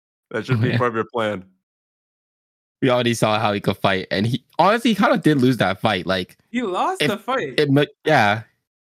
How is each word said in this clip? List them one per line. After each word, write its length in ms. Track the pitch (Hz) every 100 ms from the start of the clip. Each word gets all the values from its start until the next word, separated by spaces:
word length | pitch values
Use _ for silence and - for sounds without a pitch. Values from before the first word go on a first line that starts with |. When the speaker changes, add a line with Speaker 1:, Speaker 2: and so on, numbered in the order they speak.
| _ _ _
Speaker 1:
That 160 | 117 110
should 140 | 123
be 60 | 120
Speaker 2:
<laughs> 20 |
Yeah. 80 | 117
Speaker 1:
part 100 | 123
of 60 |
your 100 | 113 110
plan. 320 | 123 110 104 92 _ _ _ _ _ _ _ _ _ _ _ _ _
Speaker 2:
We 80 | 135
already 220 | 123 120
saw 240 | 117 110 107
how 140 | 110
he 80 | 104
could 160 | 101 98
fight, 300 | 101 95 -
and 160 | 90 110
he 180 | - - -
honestly 360 | 180 226 233
kinda 240 | 208 269 247
did 200 | 156 151
lose 180 | 127 123
that 220 | 98 95
fight. 260 | 113 98 82
Like, 320 | 95 92 _ _
Speaker 3:
He 120 | 240
lost 400 | 233 180 285 381
Speaker 2:
if 60 | 285
Speaker 3:
the 80 | -
fight. 400 | - 262 156 123
Speaker 2:
it 100 | 147
mi-, 160 | 139 147 - 147
yeah. 360 | 151 104 107 110 _ _ _